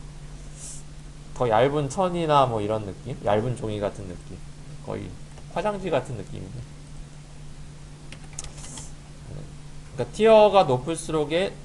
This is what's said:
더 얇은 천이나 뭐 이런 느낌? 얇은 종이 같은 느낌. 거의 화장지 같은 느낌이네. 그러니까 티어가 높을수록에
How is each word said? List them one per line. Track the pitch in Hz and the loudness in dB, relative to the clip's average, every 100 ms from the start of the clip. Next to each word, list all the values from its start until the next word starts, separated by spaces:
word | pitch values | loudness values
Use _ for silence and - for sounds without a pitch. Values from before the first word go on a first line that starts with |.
| - - - - - - - - - - - - - | -10 -14 -14 -12 -14 -12 -12 -12 -12 -14 -14 -14 -8
더 | - 123 | 0 4
얇은 | 110 135 147 139 | 6 6 4 0
천이나 | 185 185 175 165 143 127 | 2 2 2 4 6 6
뭐 | 113 | 4
이런 | 104 110 | 0 0
느낌? | 101 90 - - | -2 -8 -8 -4
얇은 | - 104 123 117 | 2 4 2 -2
종이 | 110 104 | -4 -2
같은 | 101 104 95 | -2 -4 -10
느낌. | 87 - 87 - - - - | -10 -12 -12 -12 -14 -14 -12
거의 | - 104 98 98 - - - | -8 -6 -6 -10 -14 -14 -8
화장지 | 185 214 202 190 | -2 -2 -2 0
같은 | 147 127 117 | 0 0 -8
느낌이네. | 95 104 95 120 123 - - - - - - - - - - - - - - - - - - - - - - - - - - - - - - - - | -8 -10 -10 -10 -12 -14 -14 -14 -14 -14 -16 -14 -12 -12 -14 -14 -16 -14 -14 -14 -12 -10 -10 -10 -12 -12 -12 -14 -14 -14 -12 -12 -12 -14 -14 -14 -10
그러니까 | - 123 | -6 -4
티어가 | - 220 220 208 196 | 4 10 10 10 8
높을수록에 | 165 127 135 165 - 160 143 165 196 - | 6 4 2 -4 0 0 2 2 0 -4